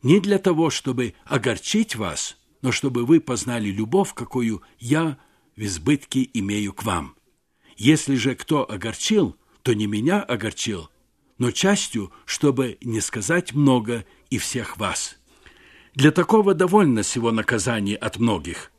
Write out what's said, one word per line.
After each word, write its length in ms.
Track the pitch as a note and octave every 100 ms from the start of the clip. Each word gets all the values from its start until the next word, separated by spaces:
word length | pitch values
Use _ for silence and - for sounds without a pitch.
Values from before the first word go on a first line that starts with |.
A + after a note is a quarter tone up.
не 180 | B2 F#3+
для 200 | F#3 G3
того, 300 | G3 D#3+ D#3+
чтобы 440 | - - B2 A#2+ - -
огорчить 720 | C#3 A#2+ G#2+ - G#3 A3 A2+
вас, 420 | G2 D2 - - _ _
но 100 | C3
чтобы 340 | A2+ C#3 A#2+ A#2+
вы 140 | D#3+
познали 500 | D#3+ A#2+ G#2+ A#2+ G#2
любовь, 440 | G2 A2 E3+ G3
какую 480 | - A#2+ B2+ A2+ G#2 _ _
я 380 | A#2 D3 E3 C3+ _ _ _ -
в 60 |
избытке 680 | G#2 F2+ D#2+ C#3+ - C3 B2+
имею 400 | A#2 G2 G#2 G2+
к 100 | -
вам. 320 | A2+ F2+ C#2+ - _ _ _ _ _ -
Если 400 | G#2+ D3+ - C3+
же 200 | A#2 B2
кто 340 | - A2 G#2+
огорчил, 680 | G#2+ G2+ A2 - G#3+ C#3 - _ _
то 120 | -
не 140 | A2 G#2+
меня 340 | G#2 B2 G3+
огорчил, 680 | - B2 G#2+ - - G2 D#2+ _ _ _ _ _
но 140 | B2
частью, 600 | - F#3+ G3+ - A#2 G2 - -
чтобы 520 | - D3 B2+ B2+ -
не 200 | B2 A2+
сказать 520 | - A#2 G#2 E3+ F3+
много 520 | C#3+ C#3+ B2+ A2 A#2 - _ _
и 80 | A#2
всех 400 | - B2+ G#2+ -
вас. 400 | G2 - - - _ _ - - - - _
Для 180 | - C#3+
такого 420 | D3+ F3 A3 G3
довольно 480 | F3+ F3+ G3+ F3+ A2+
сего 300 | G2 - A#2
наказания 640 | A2+ G#2+ A#2 G#2+ A#2 G2+ G#2
от 220 | A2 -
многих 540 | A#2 G2 D2+ E2 -